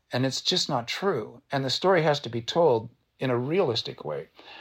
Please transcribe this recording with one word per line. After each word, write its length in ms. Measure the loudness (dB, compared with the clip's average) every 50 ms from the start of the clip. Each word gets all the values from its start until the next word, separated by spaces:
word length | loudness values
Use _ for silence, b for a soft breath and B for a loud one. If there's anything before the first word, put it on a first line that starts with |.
| _ _ -4
And 120 | -2 -2
it's 140 | -2 -2 -2
just 300 | -2 -2 0 0 0 0
not 180 | -2 -2 -2
true. 540 | -4 -6 -2 -2 0 0 -2 -4 -8 -12 -18 _ _
And 140 | -4 -2 -2
the 40 | -2
story 340 | -2 2 4 4 4 6 4
has 160 | 4 2 0
to 80 | -2 -4
be 120 | -6 -6
told 480 | -6 -2 2 4 6 6 4 4 0 -4 -12 _ _ _ _ _
in 120 | -2 -2
a 60 | 0
realistic 680 | -2 -2 0 0 0 0 0 0 -2 -4 -8 -10 -10 -8
way. 220 | -8 -8 -8 -10 -12 B B B B B B